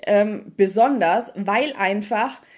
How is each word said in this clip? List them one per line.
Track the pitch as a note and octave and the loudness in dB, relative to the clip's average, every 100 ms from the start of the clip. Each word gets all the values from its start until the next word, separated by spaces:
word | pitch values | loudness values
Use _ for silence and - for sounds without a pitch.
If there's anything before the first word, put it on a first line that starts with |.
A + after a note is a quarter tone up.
| - | 0
ähm, | G3+ G#3 G#3 - - | 2 2 -2 -12 0
besonders, | G3 G3+ A#3+ C4+ E3+ G3 A#3 - | 0 4 2 4 2 0 -2 -8
weil | G3 G#3+ D4 | -2 -2 -2
einfach | C4+ F#3+ G3+ G#3 G#3+ B3 C4 _ | -2 -2 -2 -4 -2 -4 -6 _